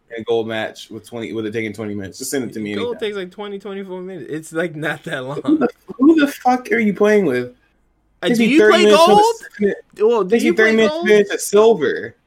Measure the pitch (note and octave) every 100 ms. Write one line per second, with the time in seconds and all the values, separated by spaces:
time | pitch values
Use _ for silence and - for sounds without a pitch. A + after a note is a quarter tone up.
0 | _ A#2 A2+ A2+ A2 A2 A2 - - A2
1 | - A#2+ G#2+ A2 G#2+ A2+ A2 G2 G#2+ G2+
2 | F#2+ - C3 C#3 A2+ A2 G#2 G2+ A#3+ A#3
3 | A3 G3+ F3+ F3+ G3+ G3 G3+ G3 F#3+ F#3
4 | F#3 F#3 B2 D3+ D#3 D#3+ F3 D3+ D3+ D3+
5 | - D3 B2+ D3 - D#4 A#3+ - - -
6 | C#4 D#4+ C#4+ - B3 B3 B3 A3+ G#3+ F#3
7 | G#3 G#3+ F3 B2 B2 _ _ _ _ _
8 | _ - F3+ A#3 A3+ C#4+ G#4+ E4 G#3 D4
9 | E4+ G#4 A4 A4+ - - G3+ - - -
10 | G#3+ A#3 F#3 A3+ A3+ G3 A3 A3 A3 D#4+
11 | G#3 G#3 G3+ D#3+ - G3+ A3 G3+ B2+ D#2+
12 | A2 _